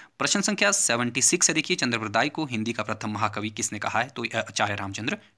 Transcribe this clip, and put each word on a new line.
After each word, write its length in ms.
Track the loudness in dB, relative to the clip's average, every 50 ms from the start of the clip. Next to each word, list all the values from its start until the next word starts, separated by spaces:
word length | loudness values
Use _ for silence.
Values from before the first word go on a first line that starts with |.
| -20 -20 _ -2
प्रश्न 220 | 0 2 2 2
संख्या 320 | 2 0 2 2 4 4 4
सेवेंटी 500 | 4 2 2 2 2 0 0 0 2 4
सिक्स 260 | 4 4 4 4 4
है 60 | 4
देखिए, 220 | 2 2 0 0
चंद्रप्रदाय 520 | 0 2 0 0 0 -2 2 2 2 2 2
को 180 | 0 -2 -4
हिंदी 260 | -2 -2 -2 -2 -2 -2
का 100 | -4 -4
प्रथम 280 | -4 -4 -4 -4 -4
महाकवि 400 | -2 0 0 0 0 -2 -4 -6
किसने 280 | -4 -4 -4 -4 -4 -4
कहा 220 | -4 -2 0 0
है? 80 | 0 -2
तो 160 | -4 -6 -8
यह 140 | -4 -2 -2
आचार्य 360 | -4 -2 0 0 0 0 0
रामचंद्र 440 | -4 -4 -6 -6 -6 -4 -4 -4 -4 -8 -14 _